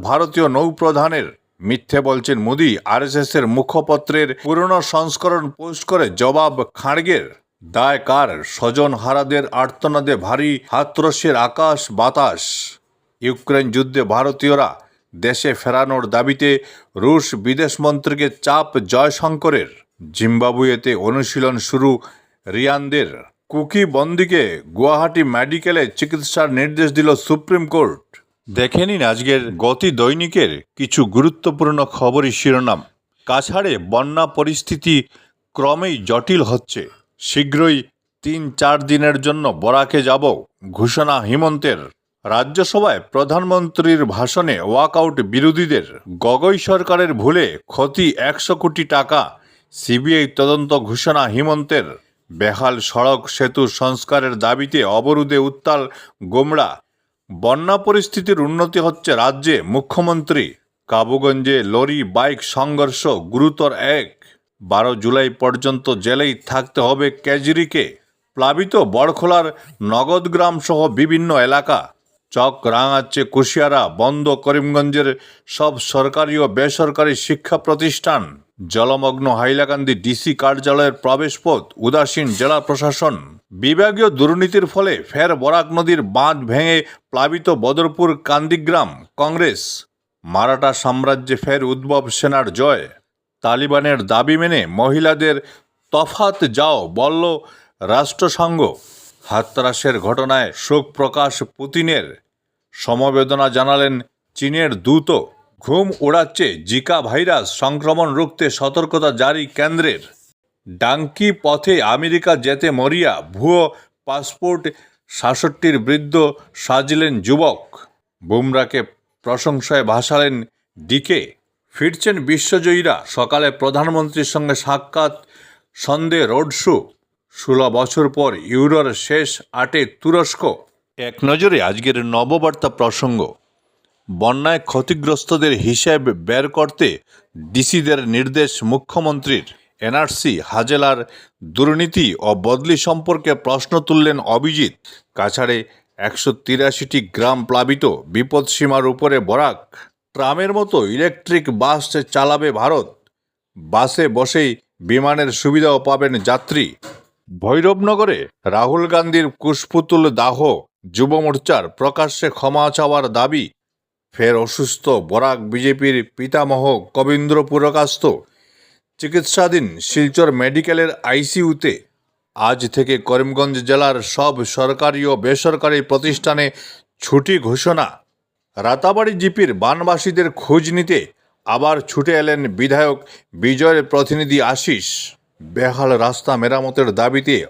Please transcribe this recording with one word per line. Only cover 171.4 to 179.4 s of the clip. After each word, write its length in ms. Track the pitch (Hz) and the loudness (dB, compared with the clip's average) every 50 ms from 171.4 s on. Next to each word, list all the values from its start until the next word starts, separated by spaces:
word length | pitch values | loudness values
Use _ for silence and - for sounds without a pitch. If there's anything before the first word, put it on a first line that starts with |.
| 170 165 151 147 - 143 98 - - _ _ _ _ _ _ _ _ _ - | 2 0 0 0 -2 -2 -2 -4 -8 _ _ _ _ _ _ _ _ _ -6
আজ 240 | - 110 117 127 120 123 117 | 0 0 0 0 0 -2 -2
থেকে 260 | - 139 127 131 131 117 | 0 0 0 2 0 -2
করিমগঞ্জ 580 | - - 127 127 135 135 131 139 143 139 135 127 120 | 0 0 0 2 0 0 0 0 0 0 -2 -2 0
জেলার 300 | 127 135 143 143 139 131 120 | 0 2 2 2 2 0 -2
সব 320 | 107 - - - 143 147 135 123 117 | -4 -6 -2 -2 0 0 0 -2 -4
সরকারি 580 | - - 135 131 135 135 - 151 147 143 143 143 | -4 -2 -2 0 0 0 0 0 0 0 0 0
ও 60 | 143 135 | 0 0
বেসরকারি 640 | 104 104 127 - - - 165 156 147 - 151 151 143 | 0 0 0 0 2 2 0 0 0 0 0 0 0
প্রতিষ্ঠানে 640 | 135 - 135 135 147 156 143 - - 160 147 147 143 135 - - - - - - _ _ _ - | 0 0 0 0 0 0 -2 -2 -2 -2 0 0 0 -2 -4 -8 -18 -20 -20 -20 _ _ _ -16
ছুটি 340 | - - 139 139 139 190 190 165 | -2 0 2 2 2 2 0 0
ঘোষণা। 480 | 120 113 123 131 - 175 165 156 131 - - - _ _ _ _ _ _ _ _ _ _ - | 0 -2 -2 0 0 0 2 2 0 -2 -6 -14 _ _ _ _ _ _ _ _ _ _ -8
রাতাবাড়ি 560 | 202 143 - 135 - - 185 196 220 220 220 202 | -2 0 0 2 2 2 2 2 2 2 0 0
জিপির 360 | 175 185 185 170 220 | 0 0 0 2 2